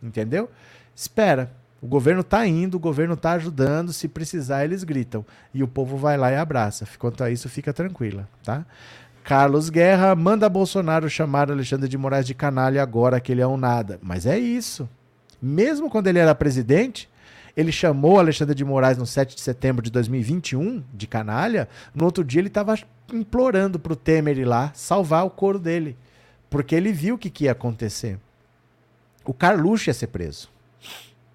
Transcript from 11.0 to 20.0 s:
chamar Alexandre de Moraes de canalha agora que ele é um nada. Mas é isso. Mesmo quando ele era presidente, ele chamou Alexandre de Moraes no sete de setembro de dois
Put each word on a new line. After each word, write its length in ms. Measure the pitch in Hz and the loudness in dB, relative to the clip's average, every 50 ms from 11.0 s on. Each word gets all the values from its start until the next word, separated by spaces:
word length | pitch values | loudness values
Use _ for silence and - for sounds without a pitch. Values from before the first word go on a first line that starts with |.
| 156 147 | 0 -2
chamar 440 | - - 160 143 139 143 147 139 | -2 -2 -2 0 2 2 2 2
Alexandre 360 | 143 139 127 - 143 135 135 127 | 0 -2 -2 -2 -2 -2 -2 -2
de 80 | 135 | -4
Moraes 300 | 135 135 135 135 139 131 | -4 -2 0 0 0 -2
de 80 | 127 131 | -2 -4
canalha 480 | 127 147 143 135 127 131 131 135 139 | -4 -2 -2 0 2 2 2 2 0
agora 380 | 139 123 113 117 120 127 127 123 | 0 0 2 2 4 4 2 2
que 100 | 123 - | 0 0
ele 120 | 123 127 | 0 2
é 40 | 127 | 2
um 100 | 131 135 | 0 0
nada. 400 | 135 127 123 120 117 107 98 95 - | 0 0 0 0 0 -2 -6 -10 -10
Mas 240 | - 92 87 90 85 | -8 -6 -6 -2 0
é 100 | 123 165 | 0 0
isso. 520 | 226 247 240 240 247 226 - - - 135 117 - _ _ _ _ _ _ _ _ - | 0 0 -2 -2 -4 -4 -8 -10 -10 -12 -12 -14 _ _ _ _ _ _ _ _ -8
Mesmo 480 | 123 131 143 170 220 294 311 285 320 269 | -6 -2 0 2 2 2 0 -2 -4 -2
quando 200 | - 220 190 190 | -2 0 0 2
ele 100 | 175 175 | 4 6
era 160 | 165 160 151 | 6 6 6
presidente, 720 | - 151 147 127 131 117 110 143 185 240 269 - - - _ _ _ _ - - - - - - | 4 2 0 0 0 2 4 4 4 2 0 -4 -12 -16 _ _ _ _ -20 -20 -20 -20 -8 -2
ele 140 | 151 165 165 | -2 -2 0
chamou 480 | 151 - - 160 143 135 143 165 196 202 | 0 0 2 2 2 4 6 6 8 8
Alexandre 380 | 175 160 143 - 151 147 147 | 6 6 4 0 0 0 0
de 80 | 135 143 | -2 -2
Moraes 340 | 139 135 135 131 131 131 123 | 0 2 4 4 4 4 2
no 80 | 123 | -2
sete 300 | - - 139 135 131 - | -4 -2 -2 -2 -2 -4
de 40 | - | -10
setembro 400 | - 135 123 123 - 131 127 120 | -6 -6 -4 -2 -2 -2 0 0
de 80 | 110 117 | -2 -2
dois 200 | 113 123 | -2 -2